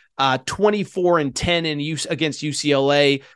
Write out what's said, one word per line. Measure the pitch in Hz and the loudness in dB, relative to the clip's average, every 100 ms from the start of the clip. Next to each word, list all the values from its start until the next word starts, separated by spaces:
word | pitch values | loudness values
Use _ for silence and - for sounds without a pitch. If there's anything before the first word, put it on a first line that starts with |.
| _ - | _ -2
uh, | 135 131 - | 0 0 -4
twenty-four | - 208 208 185 - 180 170 | 0 0 0 -2 -2 2 2
and | 143 | 0
ten | - 180 170 160 | -4 -2 0 -2
in | 147 | -4
U-, | 147 151 - | -6 -6 -6
against | 147 156 131 | -4 -4 -4
U | 151 | -6
C | 139 147 | -4 0
L | 139 139 | 2 4
A, | 143 143 139 - | 4 4 2 -4